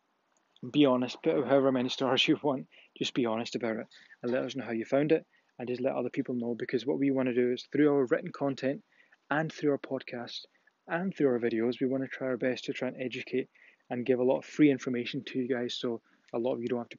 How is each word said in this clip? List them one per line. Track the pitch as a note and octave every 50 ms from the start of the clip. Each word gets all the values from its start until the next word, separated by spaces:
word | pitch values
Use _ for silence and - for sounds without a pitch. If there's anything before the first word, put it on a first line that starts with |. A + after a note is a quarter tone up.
| _ _ _ _ _ _ _ _ _ _ _ _ - B2 -
Be | D3+ D3
honest, | C3+ B2+ B2 B2+ A#2+ - - -
put | D#3+ D#3+
out | D#3 C3
however | A#2 C3+ C#3 C3 C3+
many | C3 B2+ B2 B2
stars | - - C#3 B2 C3 B2 -
you | - D3+ - -
want, | D3+ C3 C3+ - - - - - _ -
just | - C3 - -
be | - B2
honest | A2+ A2 A2+ A#2+ - -
about | A#2 A#2+ A2+ A2
it | A2 - - - - - - - - -
and | B2 A#2+
let | C3 C3+
us | B2+ B2
know | C3+ A2
how | A2+ A2+
you | A2+ G#2+
found | - C3+ C#3 D3 D3+ D#3+
it, | D#3 - _ _ _ _ _ _ -
and | B2 A#2
just | B2 B2 B2
let | C3+ C#3
other | C3+ B2 B2
people | - D3 B2+ - B2+
know, | A#2+ A#2 A#2+ A#2+
because | A2+ B2+ - - A#2+ A2
what | C3 D#3 C#3+
we | C#3 C#3
wanna | C3+ C3 B2+ B2+ A#2
do | B2 B2 B2 B2+
is | B2 - -
through | - C#3 D3+ D3 C#3+
our | C#3+ C3
written | A#2+ D#3 - - F3 -
content | - C#3+ C#3 C3+ - - C3 D3 - - _ _ _ _ _ _ _ _ -
and | C#3+ D3+ D#3+ D3+ -
through | - - D3 C#3
our | C3
podcast | - - C3+ B2+ - - B2+ A#2+ A#2+ A#2 - - - - _ _ _ _ _ _ _ -
and | E3+ E3+ F#3 G3 E3+
through | - D3 C3+
our | B2 A#2+
videos, | A#2 A#2 A2+ A2 A2+ B2 A#2+ -
we | C#3
wanna | B2+ C3+ C3+ C3+ B2
try | - - C3+ C3
our | B2+ A2
best | C3+ C3 B2 A2 -
to | - C3+
try | - C3 B2+
and | B2 C3+
educate | C3 B2 A2+ B2+ - - - B2+ C3+ - _ _ - - - _ _ -
and | B2+ B2 A#2+
give | C3 C3 A#2+
a | B2+
lot | B2+ C#3 D3
of | -
free | - - - D3+ D3
information | C3+ B2+ - C3+ B2 A#2+ A#2+ - - C#3 -
to | - - C3
you | B2
guys, | A#2+ C3 A#2+ B2 A#2+ -
so | - - B2+ A#2 A2+ - _ _ _ _ _ -
a | A#2+
lot | A#2 B2+ C3+
of | A#2+ A#2
you | A#2+
don't | B2+ A#2+
have | A#2 -
to | -